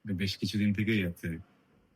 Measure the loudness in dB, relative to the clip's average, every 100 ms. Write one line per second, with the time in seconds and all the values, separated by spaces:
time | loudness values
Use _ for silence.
0 | -6 -2 -2 -2 -2 2 2 2 2 2
1 | 0 -4 -6 -8 -12 _ _ _ _